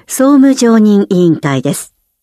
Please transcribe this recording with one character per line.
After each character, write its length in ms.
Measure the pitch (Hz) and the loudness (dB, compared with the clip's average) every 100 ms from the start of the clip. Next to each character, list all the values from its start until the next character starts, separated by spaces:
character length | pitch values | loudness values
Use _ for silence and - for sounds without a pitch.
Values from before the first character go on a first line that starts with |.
| - | -14
総 300 | - 262 285 | -2 0 2
務 180 | 269 | 2
常 240 | 262 233 226 | 2 0 2
任 280 | 214 202 202 | 2 0 0
委 180 | 180 175 | 0 0
員 100 | 156 | -2
会 260 | 147 135 | -4 -4
で 120 | 139 | -6
す。 200 | 147 - _ _ _ | -8 -12 _ _ _